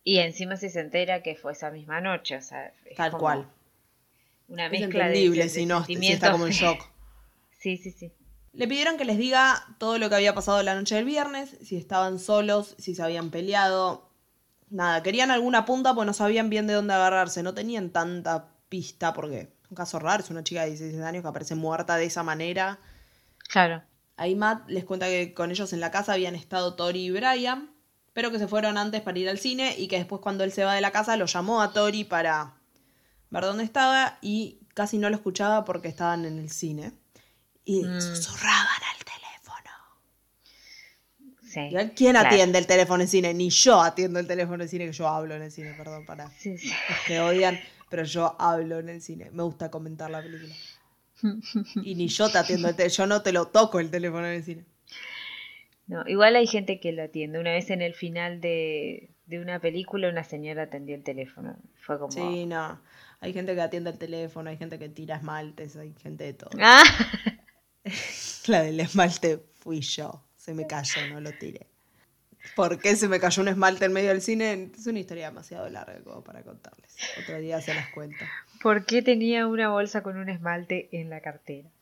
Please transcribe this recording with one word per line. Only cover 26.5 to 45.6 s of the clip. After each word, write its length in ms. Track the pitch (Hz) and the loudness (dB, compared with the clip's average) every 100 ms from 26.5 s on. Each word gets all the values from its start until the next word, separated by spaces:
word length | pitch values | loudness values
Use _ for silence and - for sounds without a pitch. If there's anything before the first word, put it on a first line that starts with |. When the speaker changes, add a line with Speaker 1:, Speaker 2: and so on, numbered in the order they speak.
| 185 180 180 | -4 -4 -2
Speaker 2:
Tori 300 | 175 180 185 | -2 -2 -2
y 40 | |
Brian, 600 | 185 254 254 247 262 294 _ _ _ _ | 0 0 2 0 -4 -8 _ _ _ _
pero 160 | - 233 | -6 -4
que 80 | 226 | -2
se 100 | 202 | -2
fueron 300 | 214 214 208 | 0 0 0
antes 240 | 208 214 | -2 -4
para 160 | 208 180 | -4 -4
ir 100 | 185 | -2
al 100 | 196 | -2
cine 360 | 254 254 262 - | -4 -2 -2 -2
y 120 | 185 | -4
que 100 | 185 | -4
después 220 | 180 190 | -4 -6
cuando 220 | 202 196 | -6 -2
él 80 | 190 | -2
se 120 | 196 | 0
va 100 | 196 | 2
de 60 | 196 | 2
la 120 | 196 | 2
casa 240 | 202 214 226 | 0 0 0
lo 100 | 170 | 0
llamó 340 | 180 185 226 | -2 0 2
a 100 | 208 | 2
Tori 300 | 208 208 214 | 2 2 0
para 500 | 208 170 165 156 143 - _ _ _ _ _ _ _ | -2 0 2 0 -4 -14 _ _ _ _ _ _ _
ver 120 | 175 | -4
dónde 220 | 185 214 | -2 -2
estaba 540 | 226 277 262 262 262 - | -2 2 4 4 2 -2
y 380 | 208 214 220 - - | -4 -4 -4 -12 -10
casi 240 | - 208 214 | -4 -2 0
no 120 | 208 | 0
lo 60 | 214 | 0
escuchaba 480 | 202 185 208 214 208 | -2 -2 2 2 0
porque 220 | 175 170 | -6 -8
estaban 360 | - 175 170 | -2 -2 -2
en 140 | 165 156 | -4 -8
el 100 | 156 | -10
cine. 420 | - 160 151 175 - _ _ _ _ _ _ - | -8 -6 -8 -10 -16 _ _ _ _ _ _ -2
Y 140 | 190 | 0
Speaker 1:
Mm. 180 | 180 180 | 0 -4
Speaker 2:
susurraban 800 | 175 170 160 - - - - - - | -6 -6 -8 -2 2 4 2 -2 -6
al 100 | - | -10
teléfono. 640 | - - - - - - - - - _ _ _ _ _ _ _ - - - _ _ _ - - | -14 -16 -18 -20 -18 -18 -18 -20 -20 _ _ _ _ _ _ _ -20 -20 -20 _ _ _ -20 -20
Speaker 1:
Sí, 180 | - 156 | -14 -10
Speaker 2:
Igual, 300 | 143 175 220 - | -4 -2 -2 6
¿quién 160 | 254 | 8
Speaker 1:
claro. 160 | 240 214 | 8 10
Speaker 2:
atiende 300 | 202 180 180 | 8 8 4
el 80 | 175 | 6
teléfono 340 | 185 175 180 | 6 6 4
en 60 | 180 | 4
cine? 260 | 190 175 | 4 2
Ni 160 | 170 180 | 0 2
yo 320 | - - 208 | 6 10 10
atiendo 380 | 165 170 185 175 | 8 4 0 -2
el 80 | 175 | -2
teléfono 340 | 180 170 175 | -2 -2 -4
en 60 | 170 | -6
cine, 180 | 175 170 | -6 -6
que 60 | |
yo 160 | 160 160 | -4 -2
hablo 260 | 156 156 | -2 -4
en 80 | 151 | -8
el 80 | 156 | -12
cine, 240 | 156 | -14